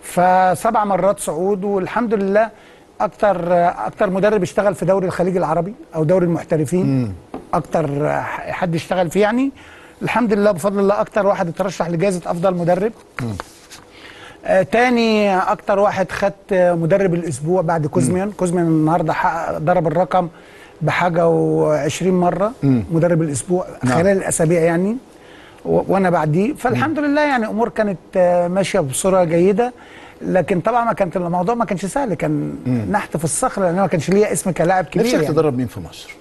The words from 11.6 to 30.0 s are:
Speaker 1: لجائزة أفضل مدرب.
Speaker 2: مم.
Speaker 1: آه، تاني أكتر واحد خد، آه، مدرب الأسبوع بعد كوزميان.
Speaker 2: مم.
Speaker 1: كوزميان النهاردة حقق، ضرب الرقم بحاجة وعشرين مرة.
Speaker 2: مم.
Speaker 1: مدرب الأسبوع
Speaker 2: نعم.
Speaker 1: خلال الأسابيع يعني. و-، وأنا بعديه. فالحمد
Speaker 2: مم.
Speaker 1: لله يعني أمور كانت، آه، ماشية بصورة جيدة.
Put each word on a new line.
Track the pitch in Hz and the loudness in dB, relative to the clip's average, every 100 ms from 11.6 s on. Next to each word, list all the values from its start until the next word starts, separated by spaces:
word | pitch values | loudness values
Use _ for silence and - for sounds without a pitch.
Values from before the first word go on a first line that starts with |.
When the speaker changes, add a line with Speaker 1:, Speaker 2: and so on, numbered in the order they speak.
| 190 165 170 | -6 -4 -4
Speaker 1:
لجائزة | 170 196 180 175 | 0 0 -2 -4
أفضل | 175 190 | -2 0
مدرب. | 180 170 180 214 - - - | 0 0 0 0 -6 -18 -10
Speaker 2:
مم. | 120 95 - - - - - - - - - - | -8 -8 -12 -18 -20 -20 -20 -20 -20 -20 -20 -14
Speaker 1:
آه، | - 190 | 0 2
تاني | 185 220 247 240 226 214 208 185 | 2 2 2 4 2 2 2 2
أكتر | 190 208 - 196 | 0 -2 0 2
واحد | 202 175 185 | 2 0 -4
خد، | - 202 196 - | -2 -2 -4 -2
آه، | 185 180 | 2 4
مدرب | 170 165 196 196 | 2 2 2 2
الأسبوع | 170 175 127 151 185 | 0 -4 -6 -2 0
بعد | 170 165 147 | 0 -2 0
كوزميان. | 127 127 180 202 | 0 0 0 -2
Speaker 2:
مم. | 196 | -4
Speaker 1:
كوزميان | 180 175 170 | -2 0 2
النهاردة | 160 156 175 160 | 2 2 2 0
حقق، | - 185 170 160 165 | 0 0 -2 -6 -4
ضرب | 160 180 165 | 0 0 2
الرقم | 160 180 185 175 - - - - - | 0 0 0 -2 -8 -20 -20 -20 -6
بحاجة | 151 - 175 165 170 | -4 0 0 2 2
وعشرين | 165 160 156 156 151 202 - 185 | 2 2 0 0 0 -2 -2 0
مرة. | 185 175 175 208 262 | 2 0 0 -4 0
Speaker 2:
مم. | 139 123 101 | 2 2 0
Speaker 1:
مدرب | 165 165 170 | 0 2 2
الأسبوع | 160 143 - 180 - - | 0 -4 -2 -2 -4 -4
Speaker 2:
نعم. | 127 123 | 0 2
Speaker 1:
خلال | 185 196 | 2 2
الأسابيع | 165 - 160 170 | 0 0 2 4
يعني. | 165 170 190 247 - - - - - - | 2 2 0 -2 -8 -20 -20 -20 -20 -14
و-، | 170 165 - | 0 0 2
وأنا | 185 185 | 0 2
بعديه. | 170 156 151 214 | 2 0 0 0
فالحمد | 302 247 247 269 311 | -2 -2 0 0 0
Speaker 2:
مم. | |
Speaker 1:
لله | 294 285 | 0 0
يعني | 294 262 220 | 0 0 -2
أمور | 202 233 | -2 -2
كانت، | - 214 185 - 190 | -2 -4 -4 -4 2
آه، | 180 175 175 | 4 4 2
ماشية | 185 190 202 | 0 0 0
بصورة | 143 131 196 185 | -2 -2 2 2
جيدة. | 175 170 180 202 240 - - - | 2 4 4 2 0 -4 -20 -20